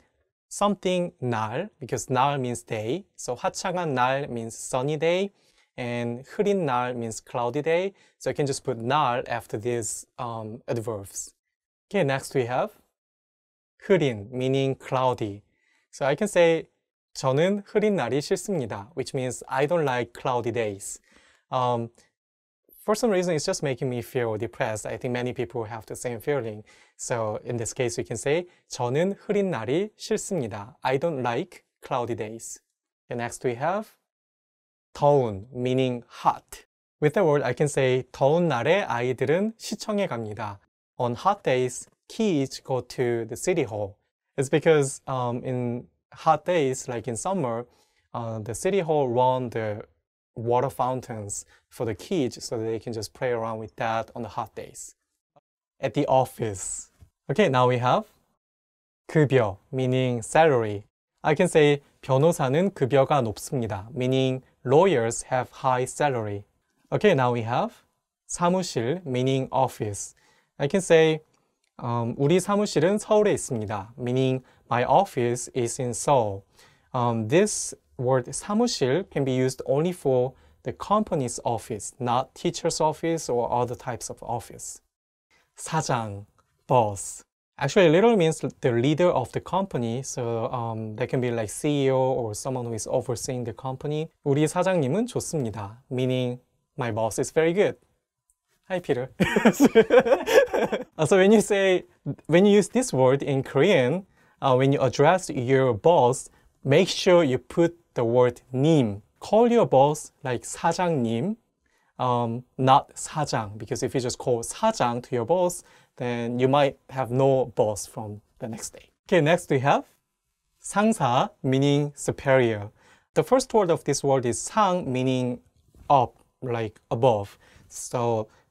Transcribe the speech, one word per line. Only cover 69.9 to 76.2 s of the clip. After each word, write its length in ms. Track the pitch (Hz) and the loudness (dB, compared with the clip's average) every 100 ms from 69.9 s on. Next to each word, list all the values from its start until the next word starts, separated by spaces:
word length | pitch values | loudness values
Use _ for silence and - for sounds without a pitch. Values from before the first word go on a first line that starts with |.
| 101 - _ _ _ _ _ | -8 -12 _ _ _ _ _
I 80 | 143 | -2
can 140 | 196 | -2
say, 400 | 180 165 160 156 _ _ _ _ _ _ | 4 6 6 2 _ _ _ _ _ _
um, 380 | 120 120 117 120 | -6 -4 -4 0
"우리 220 | 139 180 | 2 2
사무실은 580 | 185 202 208 - 160 208 | 2 -2 0 2 2 0
서울에 340 | - 214 208 | 2 4 4
있습니다," 600 | 147 - 123 104 104 101 120 | 0 -2 -6 -6 -8 -10 -10
meaning 460 | 123 127 131 131 - _ _ | -2 2 2 0 -6 _ _
my 140 | 117 | -2
office 640 | 127 147 196 - 120 120 - | 4 4 2 0 -2 -2 -6
is 260 | - 117 - | -4 -4 -4
in 120 | 123 | -6
Seoul. 520 | 117 - 139 | -4 2 2